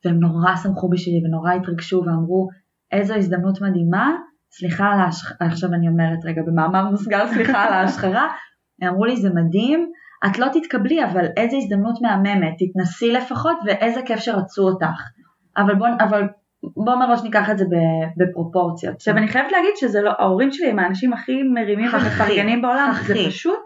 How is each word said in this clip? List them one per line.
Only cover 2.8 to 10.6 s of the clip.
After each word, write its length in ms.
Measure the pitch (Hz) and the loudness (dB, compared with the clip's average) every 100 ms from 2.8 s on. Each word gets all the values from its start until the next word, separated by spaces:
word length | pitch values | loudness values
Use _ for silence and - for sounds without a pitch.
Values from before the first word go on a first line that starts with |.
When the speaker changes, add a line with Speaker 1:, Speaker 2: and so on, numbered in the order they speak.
| _ | _
Speaker 1:
"איזו 220 | 202 202 220 | -2 0 0
הזדמנות 460 | 190 180 185 190 | 0 0 0 -2
מדהימה, 500 | 202 180 170 185 254 339 - _ _ | -2 0 2 2 0 -2 -6 _ _
סליחה 340 | - 180 170 202 | -8 -6 0 2
על 140 | 202 | 2
ההשח-", 360 | 180 165 - - | 2 -2 -10 -4
עכשיו 340 | 165 165 185 | -2 -2 -2
אני 140 | 170 170 | 0 2
אומרת 320 | 165 165 165 165 | 2 0 -2 -4
רגע 160 | 160 160 | -4 0
במאמר 440 | 165 160 190 196 | 0 2 2 0
מוסגר, 380 | 202 220 208 240 | -2 0 0 0
"סליחה 360 | 233 233 240 | 0 2 2
על 100 | 220 | 2
ההשחרה", 540 | 190 190 - 190 208 311 - - | 2 0 0 -2 0 -2 -4 -16
Speaker 2:
<laughs> 260 | _ _ _ | _ _ _
Speaker 1:
הם 60 | 180 | -4
אמרו 160 | 185 226 | 0 0
לי, 120 | 247 | 2
"זה 120 | 196 | 0
מדהים, 580 | 170 165 185 240 320 339 - - - 196 | 2 2 2 2 0 0 -6 -20 -4 -2
את 140 | 196 | 0
לא 80 | 247 | 0
תתקבלי, 520 | 339 | 0